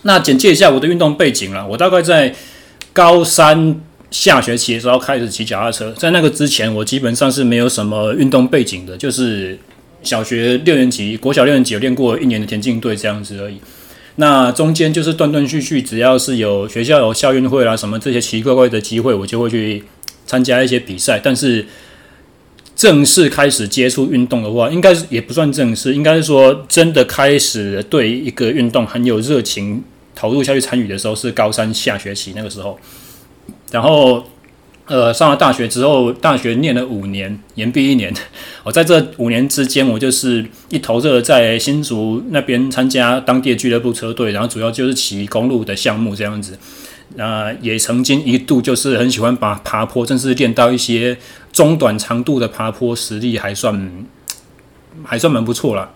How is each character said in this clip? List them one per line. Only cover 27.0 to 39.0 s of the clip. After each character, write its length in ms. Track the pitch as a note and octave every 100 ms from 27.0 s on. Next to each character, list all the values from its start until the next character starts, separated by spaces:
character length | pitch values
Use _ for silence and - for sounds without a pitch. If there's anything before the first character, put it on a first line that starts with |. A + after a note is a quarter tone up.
开 340 | B2+ - C#3 C#3+
始 440 | - A2+ G2+ G2 G2+
对 200 | D#3 A2
一 200 | B2 C#3+
个 200 | - A2+
运 200 | D3 A#2+
动 160 | B2 A2
很 180 | A#2+
有 140 | B2 A2
热 220 | A#2 C#3+
情， 420 | G#2 - G2+ A2 - _ _
投 180 | - A2
入 100 | C#3
下 120 | C3+
去 60 | C3+
参 200 | B2+ B2+
与 80 | G#2+
的 80 | G2
时 100 | A2
候， 80 |
是 160 | G#2+ A#2+
高 200 | - A2
三 220 | G#2+ A2
下 240 | G#2+ - G2+
学 160 | G2+
期 180 | G2+ G2
那 80 | G2
个 60 | G#2+
时 140 | G2+
候。 160 | F#2+ F#2 - - - - - _ - - -
然 120 | A#2
后， 420 | C3 D3+ C3 A#2+ - - _ _ _ _ -
呃， 260 | C3 A#2
上 160 | A2+ D#3
了 80 | C#3+
大 160 | D3+
学 140 | B2+ A2+
之 180 | A#2+
后， 280 | C#3 C#3 A#2+
大 240 | B2 D#3+ C3
学 180 | B2+
念 180 | A#2 D#3
了 140 | B2 B2+
五 180 | G#2+ G2
年， 320 | G2 F#2+ G#2 - -
延 140 | A2+
毕 200 | C#3 C3+
一 60 | C3
年。 180 | F#2 F#2+ - -
<laughs> 240 | - -
我 80 | A2+
在 120 | D#3+
这 220 | D#3+ E3